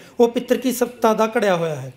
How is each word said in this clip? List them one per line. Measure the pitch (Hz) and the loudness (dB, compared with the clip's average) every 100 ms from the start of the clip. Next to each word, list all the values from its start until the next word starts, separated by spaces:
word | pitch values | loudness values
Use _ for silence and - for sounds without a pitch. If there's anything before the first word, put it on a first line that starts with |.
| - - | -8 0
ਉਹ | 233 | 2
ਪਿੱਤਰਕੀ | 240 233 233 254 | 0 -2 0 0
ਸੱਤਾ | - 240 - 226 | -2 -4 0 0
ਦਾ | 208 220 | 2 0
ਘੜਿਆ | 240 208 175 | 0 0 0
ਹੋਇਆ | 165 143 | -2 -6
ਹੈ। | 131 | -12